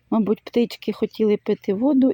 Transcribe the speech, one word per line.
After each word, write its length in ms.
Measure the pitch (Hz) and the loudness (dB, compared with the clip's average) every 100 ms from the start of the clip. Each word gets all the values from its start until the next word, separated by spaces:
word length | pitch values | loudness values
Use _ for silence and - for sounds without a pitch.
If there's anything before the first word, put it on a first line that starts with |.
| _ | _
мабуть, 320 | 220 196 214 | -2 0 -2
птички 480 | - 233 240 - - | -2 -2 -2 -4 -8
хотіли 460 | - 214 - 220 208 | -6 -6 -2 0 0
пити 360 | - 202 - | -2 -4 -4
воду 380 | 196 262 262 262 | -2 0 2 2